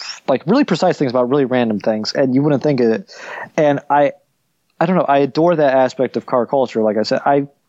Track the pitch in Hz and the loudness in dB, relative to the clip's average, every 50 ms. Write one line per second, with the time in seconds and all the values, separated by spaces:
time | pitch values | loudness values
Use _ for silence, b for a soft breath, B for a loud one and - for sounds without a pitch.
0 | B B B B B - 135 123 - 151 214 285 285 - 196 - 185 180 151 - | B B B B B -2 -2 -2 0 0 2 2 2 0 0 0 0 0 0 0
1 | 160 127 113 127 123 120 135 147 139 120 127 127 120 113 107 101 - 117 110 107 | -2 -2 0 0 0 2 2 0 0 0 0 0 0 0 -2 -2 -2 -2 -2 -2
2 | 107 - - - 143 135 127 135 143 151 147 127 - 151 143 127 123 113 113 101 | -4 -6 -2 -2 0 0 2 0 2 2 0 0 0 0 0 2 2 0 0 -2
3 | 95 B B B B B B B B B B - 156 147 143 135 - - 147 143 | -4 B B B B B B B B B B 0 2 2 2 0 -2 0 2 2
4 | 143 139 - - _ _ _ _ _ _ _ _ _ _ _ - 160 165 185 175 | 2 2 0 -6 _ _ _ _ _ _ _ _ _ _ _ -4 -2 0 2 0
5 | 143 - 139 139 143 139 - 151 160 175 175 156 151 139 127 135 131 127 - - | 2 2 2 2 2 0 0 0 2 2 2 2 2 2 4 2 2 2 0 -2
6 | 131 120 - 120 - - - 127 117 - - 139 131 117 - 117 110 110 104 107 | -4 -2 -4 -6 -6 -2 -2 -2 -2 0 0 -2 -2 0 -2 -2 0 0 0 0
7 | 107 - 131 131 - 143 143 143 139 139 _ _ _ | -2 -2 -2 -2 0 0 0 0 0 -4 _ _ _